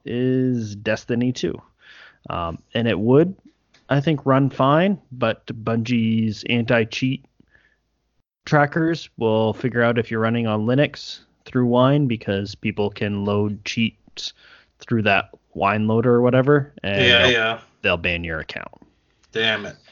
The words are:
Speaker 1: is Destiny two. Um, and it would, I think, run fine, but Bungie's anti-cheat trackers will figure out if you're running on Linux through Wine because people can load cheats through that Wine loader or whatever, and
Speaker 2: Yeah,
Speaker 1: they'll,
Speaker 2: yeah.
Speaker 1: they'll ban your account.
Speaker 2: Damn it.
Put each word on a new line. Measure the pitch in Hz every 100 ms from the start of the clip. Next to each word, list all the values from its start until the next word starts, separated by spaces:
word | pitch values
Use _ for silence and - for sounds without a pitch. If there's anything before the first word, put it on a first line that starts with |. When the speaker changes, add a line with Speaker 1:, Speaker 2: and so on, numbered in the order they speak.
| -
Speaker 1:
is | 120 127 131 127 123 104 101
Destiny | 107 107 - 120 127
two. | 123 82 - - _ - - - _ -
Um, | 85 85 82 _
and | 117 117
it | 92
would, | 110 139 175 - _ _ _ _ -
I | 143
think, | 151 143 139
run | 135 139
fine, | - 135 156 196 190 -
but | 123 113 - -
Bungie's | 113 107 117 113 120 113 113 110 101 -
anti-cheat | 117 117 117 113 - 131 135 _ _ _ _ _ _ _ _ _ _ _ _ -
trackers | 151 143 165 160 165 - -
will | 113 110 110
figure | 110 127 120
out | 117 120
if | 110
you're | 113
running | 113 117 110
on | 107 110
Linux | 131 151 - - - _ _ -
through | 127 123
Wine | 123 131 147 139
because | 113 - 98 101 -
people | 110 104 104
can | 104 104 101 101
load | 104 104 101 -
cheats | - 110 - _ - - - - - _ _
through | - 117
that | 104 98 - - _
Wine | - 98 107 107
loader | 113 123
or | 120
whatever, | 123 127 131 147 139 -
and | 98 98
Speaker 2:
Yeah, | 123 120
Speaker 1:
they'll, | 127
Speaker 2:
yeah. | 117 113 113 - _
Speaker 1:
they'll | 98 87
ban | 87 85
your | 82 78
account. | - - - - - _ _ _ _
Speaker 2:
Damn | 110 113 104 95
it. | - _